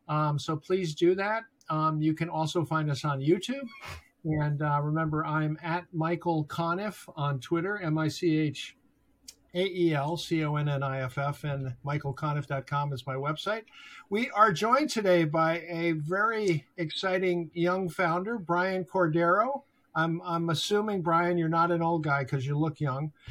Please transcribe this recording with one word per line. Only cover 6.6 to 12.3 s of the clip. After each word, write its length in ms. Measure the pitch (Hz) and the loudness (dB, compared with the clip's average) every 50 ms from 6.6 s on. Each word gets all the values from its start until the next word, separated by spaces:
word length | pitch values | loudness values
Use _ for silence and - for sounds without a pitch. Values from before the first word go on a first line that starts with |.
| 170 165 170 185 208 208 - - - - - | -2 0 0 -2 -4 -6 -8 -10 -14 -14 -8
on 260 | 156 143 143 139 131 | -4 -2 -2 -2 -4
Twitter, 380 | - - 170 165 165 196 208 202 | -2 -2 -2 0 0 -2 -4 -2
M 200 | 180 156 156 156 | -2 0 0 2
I 100 | 156 151 | 0 0
C 300 | 151 - 180 170 156 156 | -2 0 0 2 2 2
H 380 | 156 147 147 - - - - _ _ _ _ _ _ _ _ _ _ - - _ _ _ - | 2 0 -2 -6 -10 -14 -16 _ _ _ _ _ _ _ _ _ _ -20 -20 _ _ _ -4
A 100 | 175 190 | -2 -2
E 300 | 196 175 185 175 165 156 | -2 0 2 2 2 2
L 220 | 143 139 151 170 | 2 0 -2 -4
C 280 | 156 - - 170 160 156 | -4 -4 -2 -2 0 0
O 120 | 147 147 | 0 0
N 120 | 147 147 147 | 0 0 0
N 140 | 143 139 139 | 0 0 -2
I 200 | 135 135 135 131 | -2 -2 -4 -4
F 140 | 127 - | -6 -4
F, 280 | 147 139 143 143 - - | -4 -4 -4 -4 -4 -6
and 300 | 147 139 139 135 131 123 - - | -6 -4 -4 -6 -6 -8 -8 -6
michaelconniff 640 | 143 147 147 - 143 131 - 156 151 | -6 -4 -4 -4 -6 -6 -4 -4 -2